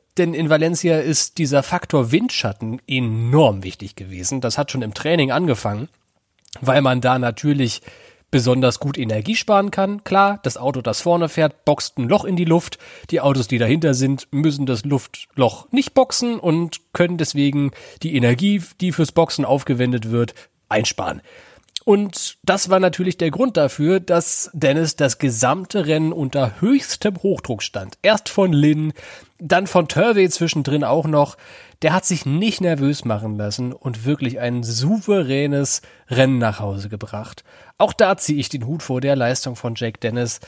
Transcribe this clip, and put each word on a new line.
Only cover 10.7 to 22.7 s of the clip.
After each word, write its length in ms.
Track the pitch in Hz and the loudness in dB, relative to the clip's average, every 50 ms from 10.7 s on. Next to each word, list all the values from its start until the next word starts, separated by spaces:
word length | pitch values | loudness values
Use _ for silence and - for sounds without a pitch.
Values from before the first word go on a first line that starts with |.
| 135 131 | -4 -2
das 180 | 113 117 104 - | -4 -4 -4 -2
vorne 300 | - 170 170 175 170 156 | 0 0 2 2 0 -2
fährt, 340 | - 165 156 147 - _ - | 0 0 0 0 0 _ 0
boxt 340 | - 147 - - - - - | 0 0 0 -2 -8 -6 -4
ein 120 | 123 120 | 0 2
Loch 160 | 196 208 - | 2 2 2
in 100 | 196 185 | 0 -2
die 80 | 170 180 | 0 2
Luft. 340 | 160 165 170 - - - - - - - - - - | 4 4 2 2 -2 -14 -16 -20 -20 -20 -20 -10 -4
Die 120 | 165 160 | -2 2
Autos, 260 | - 143 135 131 117 - | 2 2 2 2 0 0
die 120 | 131 113 | 0 0
dahinter 340 | 117 110 139 165 160 156 135 | 2 2 2 2 2 2 2
sind, 340 | 123 135 135 139 131 - - | 2 2 0 0 -2 -4 -6
müssen 340 | - 139 156 156 143 143 139 | -4 0 0 0 0 0 -2
das 180 | 131 127 110 104 | -2 -2 -2 -2
Luftloch 880 | 143 143 131 - - - - - _ - - 127 113 - - - - | -2 -2 -2 -2 -6 -18 -20 -20 _ 0 2 2 2 2 -2 -12 -4
nicht 220 | - 269 277 - - | -2 -2 0 2 4
boxen 440 | 269 254 - - - 240 240 233 214 | 2 2 2 2 -4 -2 -2 -4 -2
und 420 | - 175 156 165 170 160 - - _ _ | 0 0 2 2 0 -2 -6 -12 _ _
können 260 | - - 175 170 180 165 | 0 0 0 2 2 -2
deswegen 540 | 156 - - 143 143 143 139 143 143 135 - - - - - - - | -4 -2 0 0 0 2 2 0 0 -2 -4 -6 -20 -20 -18 -10 -8
die 140 | 147 147 131 | -2 0 2
Energie, 440 | 120 120 123 120 180 202 208 202 165 - - - | 4 4 4 4 2 2 2 0 -2 -6 -8 -4
die 100 | 180 185 | -4 -2
fürs 220 | 143 - 160 - - | 0 0 -2 0 2
Boxen 320 | 170 165 156 - - 139 | 2 2 2 0 -2 0
aufgewendet 640 | - 135 143 - - 135 120 123 123 123 120 110 113 | 0 0 0 0 -2 0 0 0 0 0 -2 -4 -2
wird, 220 | 113 120 120 113 - - - _ _ _ _ - | 0 0 0 -2 -4 -16 -20 _ _ _ _ -4
einsparen. 540 | 135 139 139 - - - - - - - _ _ - - - - - _ _ _ - - - | -2 -2 -2 -2 -4 -6 -6 -6 -6 -10 _ _ -20 -20 -20 -20 -20 _ _ _ -12 -6 2
Und 540 | 240 202 202 208 196 - - - - - _ | 4 4 4 2 -2 -6 -8 -10 -10 -12 _
das 300 | - - - 190 - 175 | -2 0 0 0 2 2